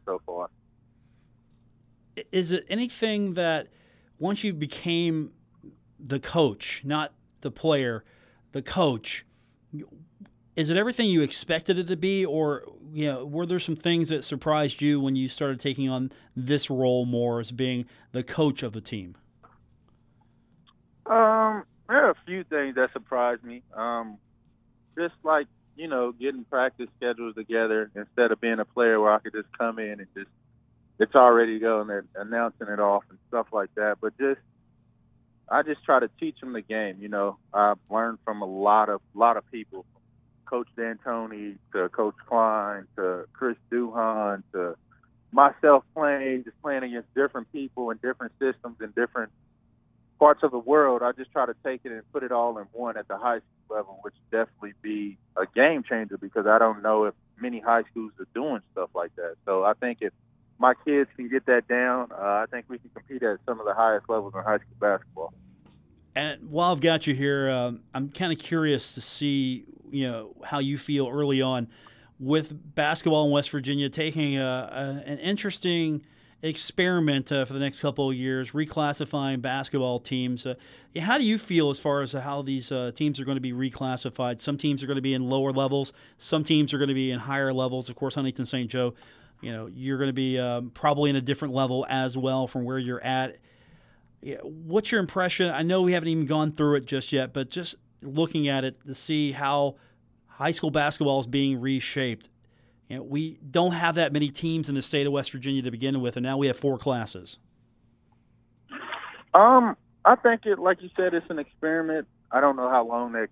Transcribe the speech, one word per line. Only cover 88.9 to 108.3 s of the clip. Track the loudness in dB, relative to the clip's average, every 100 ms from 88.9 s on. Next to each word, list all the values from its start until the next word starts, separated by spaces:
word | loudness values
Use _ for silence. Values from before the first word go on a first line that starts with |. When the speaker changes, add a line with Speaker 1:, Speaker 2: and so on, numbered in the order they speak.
| -4 -18 -20 _ _
Speaker 2:
you | -12
know, | -10 -12
you're | -10 -4 -2
gonna | -2
be, | 0 0 0
um, | -2 -4 -6
probably | -2 0 4 4
in | 2
a |
different | 0 -4 -2
level | 0 0 0 -2
as | -2 -2 -2
well | 0 0 -2
from | -4 -4
where | -4
you're | -4 -4
at. | -2 -2 -2 -6 _ _ _ -20 _ _ _ _
Yeah, | -14 -12
what's | -12 -14 -2 0 2
your | 0
impression? | 0 0 0 2 0
I | 2
know | 2 4
we | 4
haven't | 2 2
even | 0 2
gone | 2 0
through | 2 4 4
it | 0
just | -4 -2
yet, | -2 0
but | -4 -6
just | -8 -10 -12 _ _
looking | -6 0 0 2 0
at | 0
it | -2 -6 -14
to |
see | -12 -2 0 0
how | -2 0 2 0 -2 _ _ _ _ _
high | -6 -4
school | -2 -2
basketball | 2 0 2 2 2
is | 0
being | 0 0 0
reshaped. | -2 -2 -2 -4 -4 -6 -12 _ _ _ _ _ -14
You | -14
know, |
we | -6 -4 -4 -8 -2
don't | 2 2
have | 2 0 2
that | 2
many | 2 0
teams | -2 -2 -2 -2
in | -4
the |
state | -2 0 0
of |
West | 0 -4
Virginia | -8 -4 -2
to | -2
begin | -4 -2 0
with, | -2 -2
and |
now | -2 0
we | 0
have | 2
four | 0 0
classes. | 0 -2 -2 -8 -16 -20 _ _ _ _ _ _ _ _ _